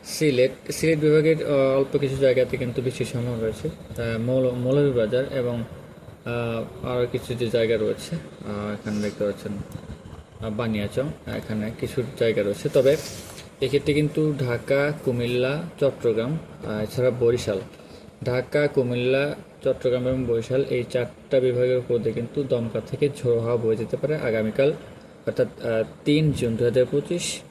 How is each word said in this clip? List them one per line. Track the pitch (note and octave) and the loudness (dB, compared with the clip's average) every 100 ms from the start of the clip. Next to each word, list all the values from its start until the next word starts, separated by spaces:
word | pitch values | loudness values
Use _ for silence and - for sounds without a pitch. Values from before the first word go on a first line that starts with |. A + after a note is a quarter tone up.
| - | -10
সিলেট, | - D#3 B2+ C3 - - | 0 2 4 2 2 -10
সিলেট | - D#3 D#3+ | -2 2 4
বিভাগের, | D3+ D#3 D#3 D#3+ | 6 6 6 2
আহ, | - C#3 C3+ C3+ | 2 4 4 4
অল্প | C3+ C#3+ | 2 0
কিছু | C3+ C3+ | 0 4
জায়গাতে | C3+ B2 B2 - | 4 4 2 0
কিন্তু | B2 A#2+ | -2 -2
বৃষ্টির | B2+ B2 A#2 | -4 -2 -4
সম্ভাবনা | B2+ A#2+ A#2 | -2 -2 -2
রয়েছে। | A2+ G#2+ D#3+ | -2 -4 -8
আহ, | - - - A#2 A2+ | -10 -12 -6 -4 -2
মৌল-, | A#2 C3 B2+ | 0 2 2
মৌলভীবাজার | B2 B2 C#3 C#3+ A#2+ G#2+ B2 C#3 | 0 2 4 4 4 2 0 0
এবং, | C#3 B2 A#2+ A2+ - - - - - A#2+ | -2 -2 -2 -6 -12 -18 -20 -20 -12 -6
আহ, | A#2+ A#2 A2+ - - C3 | -4 -2 -4 -6 -8 -4
আরও | B2 A#2+ | 0 0
কিছু | B2 - | -2 -4
যে | A#2 A#2+ | -2 0
জায়গা | A#2 A2+ A2+ | 2 2 2
রয়েছে, | G#2+ G#2+ - E3 | 0 -2 -6 -8
আহ, | - - G#2 G#2 G#2 | -10 -14 -8 -6 -6
এখানে | G#2 A2 G#2 | -6 -4 -4
দেখতে | G#2 - G#2 | -4 -2 -4
পাচ্ছেন, | G2 G#2 | -2 -8
আহ, | G#2 - - - - - - - - A2 | -8 -8 -12 -14 -16 -16 -18 -18 -10 -6
বানিয়াচং, | G#2+ A#2 G#2+ G2+ - C#3+ - - | -2 -2 0 -2 -2 -4 -6 -8
এখানে | A2 - G#2+ G#2+ A2+ | -8 -4 -4 -4 -4
কিছু | B2 - A#2+ - | -4 -4 -4 0
জায়গা | A#2 G#2+ | 2 2
রয়েছে। | G2+ G#2 D3 | 0 0 2
তবে | D3 C3 D#3 - - - - - - | 4 6 4 -2 -12 -14 -16 -18 -6
এক্ষেত্রে | C3 C#3 D3 | 0 2 2
কিন্তু | D3 D3+ D3+ D#3 C#3 | 2 2 2 0 0
ঢাকা, | B2 A#2+ A#2 C#3 C#3+ D3+ - | -2 -2 0 2 2 0 -2
কুমিল্লা, | A#2+ A#2+ B2 B2+ D3 E3+ - | 0 0 2 0 0 -6 0
চট্টগ্রাম, | C#3 - A#2+ A2 A#2 D#3 - - A2 | 0 2 0 2 0 -4 -6 -12 -6
আহ, | G#2+ | -4
এছাড়া | G#2+ B2+ B2+ | -2 2 2
বরিশাল, | A#2+ A#2 A#2+ A#2 G2 F#2+ - - - - - B2 | 4 2 2 0 -4 -4 -16 -20 -20 -20 -8 -2
ঢাকা, | B2+ B2 D3 D3 | -2 0 0 2
কুমিল্লা, | C#3+ A#2+ B2 B2+ C3+ D3 D#3 - - | 2 0 0 2 2 0 -4 -12 -4
চট্টগ্রাম | C3+ B2+ C3 B2+ B2+ | -2 0 0 0 0
এবং | C3 A#2+ | 0 0
বরিশাল | A#2 A2+ C3 C3+ | 0 2 0 2
এই | B2+ A#2 | -2 0
চারটা | B2 A#2 - - C3+ | -2 -2 -6 0 2
বিভাগের | B2+ B2 B2+ B2+ | 4 2 2 2
উপর | A#2+ A#2+ | 2 0
দিয়ে | A2 | 0
কিন্তু | A2 A#2 - | -2 -4 -4
দমকা | C3+ B2 A#2 A2 - | 0 0 0 -4 -6
থেকে | - C#3+ C#3 | 0 0 0
ঝোড়ো | B2 A#2 | 2 2
হাওয়া | A#2 A#2+ | 2 0
বয়ে | A2+ A2 | 2 0
যেতে | A2 - | -2 -2
পারে | C#3+ D3+ | -2 -2
আগামীকাল, | B2+ A2 G#2+ G#2+ C#3+ D#3 - - - - - | 0 0 0 2 2 2 -10 -20 -20 -8 -6
অর্থাৎ, | G#2 B2 - A#2+ | -2 -2 -2 -2
আহ, | A2+ A2 - - | 0 -2 -2 2
তিন | D3 D#3 | 4 4
জুন | - A#2+ A2+ | 2 0 2
দুই | A#2+ | 2
হাজার | A#2 B2 | 4 4
পঁচিশ | C#3+ C#3+ E3+ - - - | 2 -2 -4 -4 -8 -12